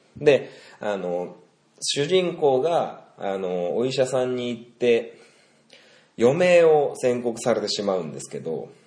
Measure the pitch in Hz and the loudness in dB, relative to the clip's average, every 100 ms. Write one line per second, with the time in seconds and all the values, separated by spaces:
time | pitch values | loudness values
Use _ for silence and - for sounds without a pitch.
0 | _ - 147 131 - - - - 104 98 | _ -2 2 2 0 -18 -20 -10 -6 -4
1 | 90 90 87 - _ _ _ - - 143 | -4 -6 -6 -12 _ _ _ -12 -8 -4
2 | 147 185 175 - 147 131 151 165 104 - | 0 0 0 0 0 2 0 -2 -4 -8
3 | - - 92 95 92 90 87 85 131 131 | -20 -10 -6 -4 -4 -4 -2 -2 -2 -2
4 | 127 131 127 123 123 117 - - 123 117 | -2 0 -2 -4 -6 -8 -12 -2 2 2
5 | - - - _ _ _ _ - _ _ | 0 -14 -20 _ _ _ _ -20 _ _
6 | _ - 117 156 180 175 165 151 139 - | _ 2 2 4 6 6 8 6 2 0
7 | 127 123 120 110 127 104 101 - 101 92 | -2 0 -2 -2 0 0 0 -4 -2 -2
8 | 78 80 - 71 69 78 76 - | -4 -10 -12 -10 -8 -8 -10 -18